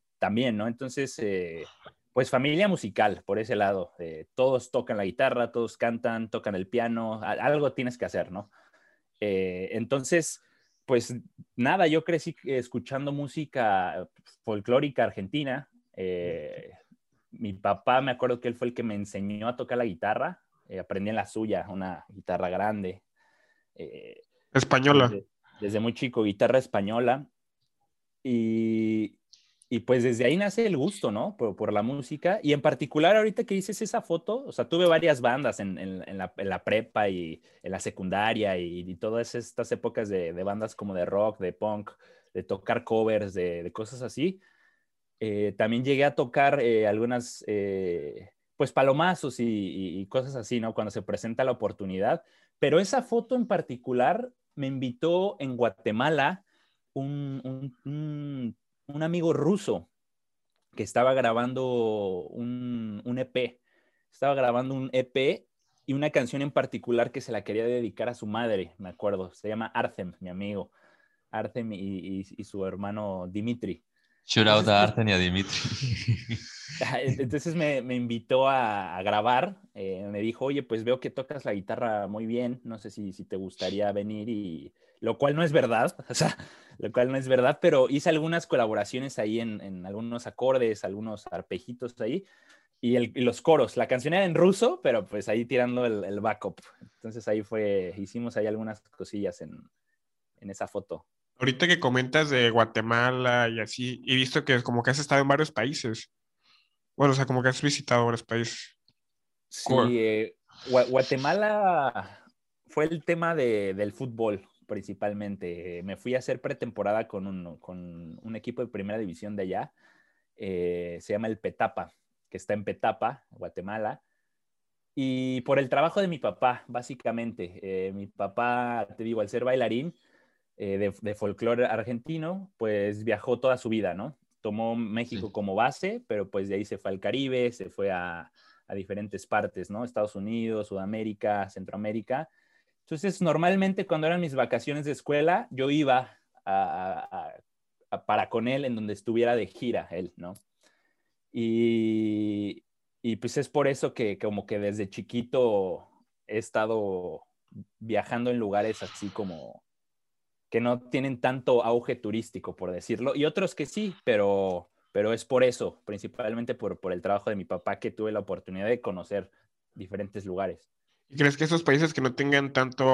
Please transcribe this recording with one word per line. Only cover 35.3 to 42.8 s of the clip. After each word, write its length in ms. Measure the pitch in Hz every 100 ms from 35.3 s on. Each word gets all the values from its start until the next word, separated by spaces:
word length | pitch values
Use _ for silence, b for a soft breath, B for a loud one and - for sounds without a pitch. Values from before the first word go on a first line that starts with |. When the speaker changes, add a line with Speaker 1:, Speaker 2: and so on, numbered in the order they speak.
| 131 131 104
Speaker 1:
en, 180 | 98 85
en, 260 | 95 92 -
en 100 | 95
la, 160 | 92 -
en 120 | 98
la 140 | 90
prepa 460 | - 107 113 110 104
y 320 | 92 82 80 b b
en 80 | -
la 80 | 92
secundaria 800 | 107 - 92 95 107 113 101 92
y, 220 | 87 87 90
y 60 | 90
todas 380 | 110 117 117 120
estas 360 | 113 - 117
épocas 380 | 104 117 120 104
de, 240 | 95 85
de 100 | 87
bandas 320 | 98 104 110 -
como 180 | 101
de 120 | 92 87
rock, 340 | 95 107 -
de 140 | 92
punk, 380 | - 107 104 104 - b b b
de 100 | 95
tocar 400 | - 98 - 117